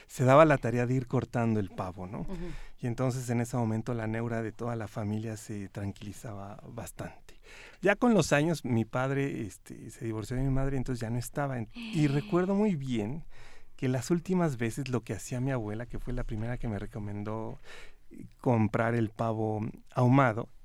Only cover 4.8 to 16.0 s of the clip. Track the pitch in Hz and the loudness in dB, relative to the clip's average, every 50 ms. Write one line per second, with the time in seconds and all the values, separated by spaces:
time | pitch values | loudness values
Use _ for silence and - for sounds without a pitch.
4.8 | 107 98 - 120 104 104 107 110 110 113 110 107 - - 110 101 98 92 - 110 | -6 -6 -6 -4 -2 -2 -2 -2 -2 -4 -8 -8 -8 -8 -8 -8 -8 -8 -8 -6
5.8 | 101 98 95 - 104 104 95 - - 120 101 98 98 101 104 - - - 117 117 | -6 -6 -6 -8 -10 -12 -12 -12 -12 -12 -10 -10 -12 -12 -14 -14 -16 -14 -12 -12
6.8 | 92 - - - - - - - - - - - - - - - - - - - | -12 -12 -10 -12 -12 -12 -14 -16 -20 -20 -20 -20 -20 -20 -20 -20 -20 -20 -6 0
7.8 | - 190 202 - - 240 226 190 - - 147 147 151 170 160 - - 127 120 113 | 2 2 4 4 4 6 6 6 6 6 4 4 4 4 2 0 0 2 2 2
8.8 | 113 - - 127 131 135 139 139 139 139 - 131 113 95 - - - - 123 117 | 2 2 0 0 0 0 0 0 -2 -2 -2 -4 -6 -8 -10 -12 -16 -16 -14 -14
9.8 | 123 117 - - 127 113 110 110 104 - 127 131 135 135 131 131 135 139 139 131 | -14 -14 -12 -8 -6 -6 -4 -4 -4 -4 -2 0 2 2 2 2 2 2 0 0
10.8 | 120 135 127 113 117 110 117 123 117 - - 147 143 139 131 120 110 - - 240 | -2 -2 -4 -4 -4 -4 -4 -4 -4 -4 -4 -4 -4 -2 -4 -6 -6 -8 -10 -10
11.8 | 233 220 202 160 151 139 139 147 - - 170 175 180 190 196 202 214 214 180 139 | -8 -4 0 2 2 2 2 0 0 0 0 2 2 2 2 2 2 2 2 0
12.8 | 135 131 123 110 101 110 143 165 - - - - - - - - - - - - | -2 -2 -2 0 0 -2 -4 -6 -8 -10 -12 -12 -12 -12 -12 -12 -14 -14 -8 -2
13.8 | 139 127 131 127 - - 175 170 - - 185 180 170 156 127 113 120 113 - 147 | 0 0 0 0 0 0 0 0 0 2 2 2 2 2 2 0 -2 -2 -2 -2
14.8 | 135 127 123 113 - - 110 95 - - 131 123 127 139 135 123 107 104 104 113 | -4 -2 -2 -2 -2 -4 -6 -6 -6 -6 -4 -2 0 0 0 -2 -2 -4 -4 -6
15.8 | 120 - - - | -6 -6 -6 -6